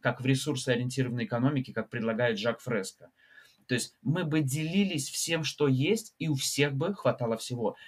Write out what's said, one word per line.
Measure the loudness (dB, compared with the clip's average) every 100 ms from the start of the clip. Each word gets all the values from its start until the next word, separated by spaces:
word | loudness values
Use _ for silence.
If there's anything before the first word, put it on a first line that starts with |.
как | -2 0
в | 2
ресурсоориентированной | 2 0 -2 0 0 0 -2 -2 -2
экономике, | -4 0 0 0 -2
как | -6 -6
предлагает | -4 -2 2 0 2
Жак | -2 -2
Фреско. | -2 -4 -4 -10 -20 _ _ -20 -20 _ -2
То | -2
есть | -2 -4
мы | -2 0 2
бы | 2
делились | 2 0 0 2 2 0 -4
всем, | -4 -2 0 -2
что | 2 2
есть, | 4 4 2 -2 -6
и | -2
у | -2
всех | 0 2 2
бы | 2 -2
хватало | 0 0 2 0 -2
всего. | -4 -4 -2 -4